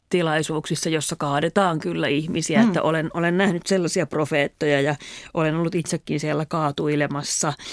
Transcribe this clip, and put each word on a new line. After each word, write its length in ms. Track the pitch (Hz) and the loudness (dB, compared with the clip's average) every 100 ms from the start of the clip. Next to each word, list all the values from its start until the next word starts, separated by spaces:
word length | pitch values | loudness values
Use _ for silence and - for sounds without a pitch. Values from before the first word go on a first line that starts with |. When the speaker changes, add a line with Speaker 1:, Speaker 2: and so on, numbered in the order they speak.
| - | -2
Speaker 1:
tilaisuuksissa, 800 | 180 165 156 156 156 - 165 170 | 0 2 0 0 -4 -4 -4 -2
jossa 260 | 160 143 160 | -2 -2 -4
kaadetaan 640 | 147 143 165 202 190 156 | -2 0 2 2 2 0
kyllä 280 | 175 165 151 | -2 -2 0
ihmisiä. 540 | 143 156 165 156 196 | 0 0 -4 2 4
Speaker 2:
Mm. 60 | 226 | 4
Speaker 1:
Että 140 | 170 | 4
olen, 280 | 151 160 156 | 2 0 -2
olen 240 | 170 170 180 | 0 2 2
nähnyt 280 | 196 170 - | 2 0 0
sellaisia 380 | 190 175 185 156 | 0 0 0 -2
profeettoja 760 | 151 147 151 143 - 151 143 | 0 0 2 0 0 2 2
ja 140 | 139 143 - - - | 2 -2 -8 -18 -6
olen 220 | 170 156 160 | 0 0 2
ollut 200 | 165 175 | 0 -2
itsekin 440 | - 165 - 151 | -2 -4 -4 -4
siellä 260 | 151 151 156 | -2 -2 -2
kaatuilemassa. 1080 | 165 151 143 151 147 143 139 147 - 165 - - | 0 -2 0 0 2 0 -2 -4 -2 -2 -2 -10